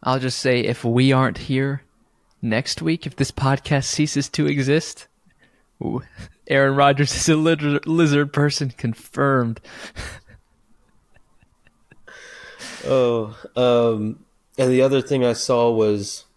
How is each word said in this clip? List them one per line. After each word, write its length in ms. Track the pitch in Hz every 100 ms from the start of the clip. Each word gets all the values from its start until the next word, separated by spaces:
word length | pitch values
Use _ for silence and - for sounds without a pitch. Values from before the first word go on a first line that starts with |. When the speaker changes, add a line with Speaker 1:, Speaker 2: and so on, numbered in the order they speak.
Speaker 1:
I'll 160 | - 131
just 200 | 127 -
say, 220 | 135 123
if 240 | 113 120
we 280 | 120 120 131
aren't 240 | 131 131 95
here 460 | - 131 139 139 _ _ _ _ _ _
next 400 | 120 110 135 -
week, 260 | 165 170 -
if 100 | -
this 140 | 135
podcast 540 | - 135 135 - 143
ceases 440 | 131 - 151 - 143
to 160 | - 147
exist, 640 | 143 135 151 - - - _ _ _ _ _ _ _
ooh, 200 | - 117 - - - _ -
Aaron 300 | 139 139 139
Rodgers 380 | 143 139 143
is 140 | - -
a 80 | 156
lizard, 500 | 156 165 147 143 -
lizard 460 | 165 165 143 143
person 380 | - 147 143 139
confirmed. 880 | - 120 113 - - 139 135 120 113
<laughs> 60 | - - - - - - _ - _ _ _ _ _ _ _ _ _ _ _ _ _ _ _ - - - - - - - - - -
Speaker 2:
Oh, 480 | 135 123 120 107 107 - -
um, 680 | 123 120 117 110 107 107 _ _ _ -
and 140 | 131
the 120 | 127
other 200 | 131 135
thing 220 | 127 139
I 80 | 123
saw 400 | 113 - 123 117
was 520 | 113 110 104 98 - -